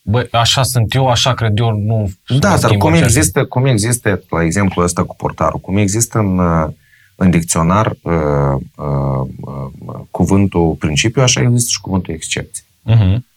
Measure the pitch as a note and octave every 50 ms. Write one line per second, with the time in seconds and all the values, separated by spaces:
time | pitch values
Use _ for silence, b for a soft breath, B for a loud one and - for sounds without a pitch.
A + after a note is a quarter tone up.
0 | _ - G#2 B2 A#2 - - A#2 A#2 A2+ - C#3 B2+ - - B2 A2 G2 - C3
1 | C3+ B2+ A#2+ A2 - C#3 A#2+ - A2+ A2 G#2+ G#2+ A#2+ A2+ A2 G#2 G2+ A2 A2+ A2
2 | G#2 F#2 F#2+ _ _ - B2 C#3 D#3 G3+ E3+ C3+ - A2+ G#2 G2+ G2+ D#3+ D#3+ E3
3 | E3 - A#2 D3 D#3 - - C#3+ B2 - - B2 C3 C3+ B2 G#2 G2+ A#2+ B2 A#2+
4 | _ G#2+ F#2+ F2 - _ - D#2+ E2+ D#2+ E2 G2+ G2+ F#2+ - F2 F2 F2 F2 -
5 | E2 - - _ - - - - D#2+ D#2 - C#2+ - - F#2 G2+ G#2 F#2+ G2 A2+
6 | A#2 - - A2+ G#2 G2 F#2 F2+ F2+ F2 E2 E2 D#2 D#2 - b b b b b
7 | b b b - F#2+ F#2 E2+ F2 E2 - - E2 E2 E2+ F#2 G#2 A2 A2+ G#2 -
8 | _ - E2+ D#2+ D2+ D2 D2 C#2+ C#2+ C#2 C#2 C2 C2 - _ - D2 D2 C#2+ C#2
9 | C#2 C#2 C2+ C2 C2 C2 B1 A#1+ - - C2+ C#2 C2+ C2+ C#2+ - - - - -
10 | - _ - - F2 E2 G2 G2 G2+ F#2+ - F2 E2+ D#2+ D2+ - - D#2+ D2+ C#2+
11 | - A2 - C#3+ B2+ B2 - C3+ B2+ B2 A#2+ A#2+ A#2+ - - - - F#2+ F#2+ F#2
12 | F2 - E2 D#2 - - - - - - - - _ _ _ _ _ A2+ A2+ A2+
13 | G2+ F#2 G2 B2 - _ _